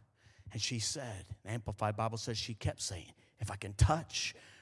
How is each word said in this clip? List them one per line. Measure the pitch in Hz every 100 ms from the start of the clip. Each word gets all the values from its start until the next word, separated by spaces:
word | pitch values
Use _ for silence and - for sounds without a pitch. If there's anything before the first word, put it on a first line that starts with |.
| - _ - - -
And | 113
she | - 120
said, | 107 151 123 92 - -
the | 95
Amplified | 117 110 104 107 104
Bible | 113 113
says | - 110
she | -
kept | 107 151 -
saying, | - 87 - - - -
"If | 101
I | 101
can | 98
touch | 101 - 156 156 - - - - -